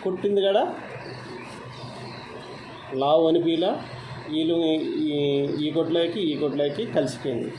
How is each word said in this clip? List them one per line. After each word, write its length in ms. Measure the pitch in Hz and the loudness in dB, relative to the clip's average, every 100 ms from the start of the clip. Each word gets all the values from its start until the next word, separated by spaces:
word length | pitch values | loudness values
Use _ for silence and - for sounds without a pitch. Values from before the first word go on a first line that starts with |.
కుట్టింది 360 | 196 185 202 202 196 | -2 0 2 4 6
కూడా 160 | 202 349 - - - - - - 123 120 - - - 120 - 123 - - - - - - - - 135 | 4 2 -4 -10 -12 -12 -12 -12 -14 -14 -14 -14 -14 -14 -12 -12 -12 -14 -14 -14 -14 -14 -14 -8 0
లావు 220 | 139 160 165 | 4 6 6
అనిపిలా, 420 | 165 165 165 185 302 - - - - - 156 | 6 4 2 2 0 -6 -12 -12 -12 -4 0
ఈ 40 | 160 | 2
లు-, 120 | 170 160 156 131 139 151 | 2 2 2 0 -2 0
ఈ, 80 | 147 143 139 143 147 | 2 2 2 0 0
ఈ 20 | 147 160 | 0 0
కుట్లోకి, 440 | 160 170 170 226 170 | 2 2 2 0 0
ఈ 20 | 135 | 0
కుట్లోకి 420 | 147 139 143 147 233 139 | 0 2 0 0 0 0
కలిసిపోయింది 540 | 139 123 139 117 - | 0 -2 -4 -2 -4